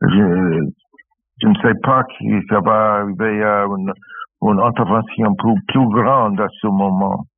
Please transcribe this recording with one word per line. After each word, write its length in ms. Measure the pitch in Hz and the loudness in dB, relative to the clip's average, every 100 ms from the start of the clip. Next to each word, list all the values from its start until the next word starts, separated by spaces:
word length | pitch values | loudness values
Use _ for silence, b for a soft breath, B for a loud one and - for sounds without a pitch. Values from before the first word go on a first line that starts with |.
Je, 600 | - 185 98 87 180 80 151 - _ _ _ _ _ - | 0 2 2 2 0 -2 -4 -8 _ _ _ _ _ -2
je 60 | 110 | 0
ne 60 | 101 | 2
sais 220 | 123 107 | 2 0
pas 200 | - 131 131 - | 0 0 0 -6
si 220 | 107 104 90 | -2 -2 0
ça 120 | 104 | 0
va 340 | 113 107 107 | 2 2 2
arriver 500 | 104 101 92 110 107 | 0 -2 -4 -2 0
à 200 | 107 104 | 0 0
une, 280 | 101 98 95 - B B B - | -2 -4 -6 -8 B B B -4
une 160 | 110 98 | 0 2
intervention 760 | 120 117 113 113 110 - 110 | 0 0 0 0 -2 -2 0
plus, 200 | 98 113 101 - | 0 0 0 0
plus 200 | 135 120 | 0 2
grande 500 | 110 117 135 110 98 | 2 2 2 0 -2
à 80 | 101 - | -4 -4
ce 60 | 107 | -2
moment. 580 | 98 98 95 98 95 - | 0 0 0 -2 -4 -8